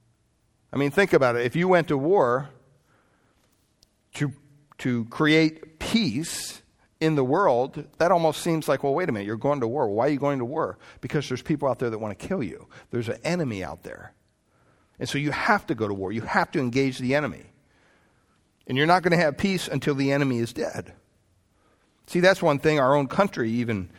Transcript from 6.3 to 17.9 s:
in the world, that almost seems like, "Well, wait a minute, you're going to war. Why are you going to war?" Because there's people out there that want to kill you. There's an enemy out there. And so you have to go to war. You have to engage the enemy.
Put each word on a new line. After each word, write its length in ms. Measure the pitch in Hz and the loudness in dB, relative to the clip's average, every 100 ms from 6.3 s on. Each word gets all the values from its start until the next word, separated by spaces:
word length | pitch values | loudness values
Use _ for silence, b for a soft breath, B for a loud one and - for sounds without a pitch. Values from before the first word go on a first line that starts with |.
| - - - _ _ _ _ | -8 -10 -14 _ _ _ _
in 140 | 160 | 0
the 100 | 151 | 2
world, 600 | 127 160 190 120 127 151 139 _ | 2 2 4 2 0 -6 -14 _
that 120 | 165 | 2
almost 300 | 180 160 - | 4 2 0
seems 260 | 175 160 151 | -2 -2 0
like, 140 | 139 | 0
"Well, 140 | 139 143 | 0 -2
wait 120 | 180 | -2
a 40 | |
minute, 160 | 110 98 | -4 -4
you're 100 | 110 | -2
going 220 | 139 143 | -2 0
to 80 | 113 | -2
war. 200 | 139 117 | -2 -2
Why 200 | 104 135 | 0 0
are 20 | |
you 80 | 143 | 0
going 220 | 143 139 | -2 -2
to 60 | 120 | -4
war?" 340 | 160 120 90 B B | -4 -4 -6 B B
Because 300 | 127 156 - | -4 -4 -4
there's 140 | 127 | -6
people 240 | - 147 139 | -2 -2 0
out 100 | 117 | 0
there 140 | 120 | -2
that 80 | 110 | -4
want 180 | 107 98 | -6 -8
to 100 | - | -6
kill 140 | 190 | -4
you. 260 | 101 - - B B | -4 -10 -18 B B
There's 180 | 120 113 | -6 -4
an 120 | - | -4
enemy 400 | - 180 139 101 | -2 -2 -2 -4
out 200 | 82 80 | -8 -10
there. 300 | - - - _ _ _ _ _ _ _ _ _ | -14 -16 -18 _ _ _ _ _ _ _ _ _
And 100 | 123 | -6
so 120 | 143 | -4
you 100 | 147 | -2
have 380 | 131 - 110 - | -2 0 0 0
to 80 | 120 | -4
go 120 | 107 | -2
to 60 | |
war. 180 | 98 95 | -4 -6
You 100 | 113 | -6
have 280 | - 196 165 | -4 -2 -2
to 60 | 175 | -2
engage 380 | 127 123 135 127 | -2 0 0 -2
the 160 | 127 | -2
enemy. 380 | 143 139 73 - _ _ _ _ | 0 -2 -8 -20 _ _ _ _